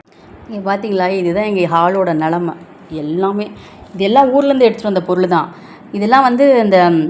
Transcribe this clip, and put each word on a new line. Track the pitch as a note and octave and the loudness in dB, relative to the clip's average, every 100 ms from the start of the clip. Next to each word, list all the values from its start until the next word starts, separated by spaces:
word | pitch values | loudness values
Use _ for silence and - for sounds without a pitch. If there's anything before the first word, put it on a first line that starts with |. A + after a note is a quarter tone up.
| _ _ - - - | _ _ -20 -20 -16
இங்க | G#3 F#3+ | -8 -4
பார்த்தீங்களா, | G3 G#3+ F#3+ F3+ F#3+ | -4 -4 -2 -2 -2
இதுதான் | F3 F3+ G#3+ | -2 -2 -2
எங்க | F#3+ E3+ | -2 0
ஹாலோட | E3 F3 G3 F3+ D#3 | 2 2 0 -2 -2
நிலமை. | D#3+ E3+ E3+ D#3 - - - D#3 | -2 -2 -4 -8 -16 -20 -14 -10
எல்லாமே | D3 F3 F#3+ G3+ G#3+ - - - - | -6 -4 -4 -4 -8 -12 -20 -20 -14
இதெல்லாம் | F3+ G3 C4 C4+ | -4 0 2 2
ஊர்லேருந்து | C4+ C#4 C4 A#3 | 2 2 2 2
எடுத்துட்டு | - G#3+ | 0 -4
வந்த | F#3 | -4
பொருள் | F3 F3+ F3 | -2 -2 0
தான். | E3+ - - - - - | 0 -2 -10 -20 -20 -12
இதெல்லாம் | G#3 G#3+ C4 B3+ | -6 0 2 2
வந்து | A#3+ C#4 B3 | 4 4 4
இந்த | G#3 F#3 F3 E3 D3+ | 4 4 4 2 -2